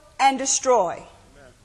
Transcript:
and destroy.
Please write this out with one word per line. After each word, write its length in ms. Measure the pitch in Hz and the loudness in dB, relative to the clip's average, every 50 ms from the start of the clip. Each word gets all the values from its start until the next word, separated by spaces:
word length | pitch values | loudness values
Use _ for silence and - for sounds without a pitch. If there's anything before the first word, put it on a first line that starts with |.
| - - _ - | -20 -14 _ 0
and 220 | 262 269 269 254 | 0 2 2 0
destroy. 680 | 269 269 - - - 262 247 226 185 165 143 - - - - - - - - 143 139 127 - _ | -4 -4 -4 -2 0 2 2 2 2 0 -4 -10 -14 -20 -20 -20 -20 -20 -20 -20 -20 -20 -20 _